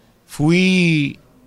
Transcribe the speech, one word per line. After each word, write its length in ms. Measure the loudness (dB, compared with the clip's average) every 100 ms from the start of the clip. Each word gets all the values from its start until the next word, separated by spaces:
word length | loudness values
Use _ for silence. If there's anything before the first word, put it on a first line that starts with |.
| _ _ -16
fui, 920 | -4 0 2 2 2 0 0 -4 -8 _ _